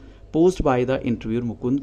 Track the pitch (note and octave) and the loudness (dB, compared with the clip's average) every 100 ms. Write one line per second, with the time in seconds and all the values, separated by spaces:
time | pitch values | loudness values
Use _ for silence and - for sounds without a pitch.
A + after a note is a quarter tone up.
0 | - - - D3+ F3+ F3+ D3 B2 B2+ C3 | -20 -20 -6 2 2 4 0 2 0 -2
1 | B2+ A2 A2+ A2+ A#2+ G2+ B2 C#3 | -2 -4 -2 -4 -4 -4 -2 -2